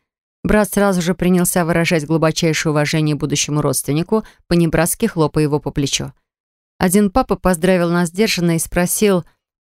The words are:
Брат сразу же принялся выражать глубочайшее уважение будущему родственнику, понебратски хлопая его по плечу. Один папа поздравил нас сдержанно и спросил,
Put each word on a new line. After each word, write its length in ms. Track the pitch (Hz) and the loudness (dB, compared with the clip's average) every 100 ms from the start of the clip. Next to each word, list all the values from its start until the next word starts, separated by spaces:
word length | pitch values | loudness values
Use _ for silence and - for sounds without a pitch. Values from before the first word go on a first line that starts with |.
| _ _ _ _ | _ _ _ _
Брат 260 | - 214 202 | 0 0 2
сразу 320 | 208 202 180 | 0 0 0
же 120 | 165 | -2
принялся 500 | 175 180 185 175 185 | 0 2 2 2 0
выражать 420 | 165 170 165 170 156 | 0 0 0 -2 0
глубочайшее 680 | 160 160 156 170 151 165 | 0 0 0 -2 0 0
уважение 440 | 151 147 160 151 143 | 0 0 0 0 -2
будущему 460 | 143 143 - 147 | -2 -4 -2 0
родственнику, 640 | 147 135 - 147 175 220 - _ - | 0 -2 -2 -2 0 -2 -4 _ -2
понебратски 580 | 175 165 156 165 - 214 | 2 2 2 0 -2 -2
хлопая 400 | 170 147 156 151 | 0 -2 0 0
его 160 | 147 | -2
по 100 | 143 | -4
плечу. 400 | 151 139 - 135 - _ _ _ _ _ - | -4 -4 -4 -8 -14 _ _ _ _ _ -4
Один 320 | 185 196 208 | 0 2 2
папа 280 | - - 190 | 0 -2 0
поздравил 520 | 185 180 185 185 170 | 0 0 2 2 2
нас 200 | 175 170 | 0 -2
сдержанно 480 | 180 220 - 175 165 | -2 -2 0 0 -2
и 20 | |
спросил, 640 | - 175 180 - 208 180 - _ _ _ | -2 -2 -2 0 0 0 -4 _ _ _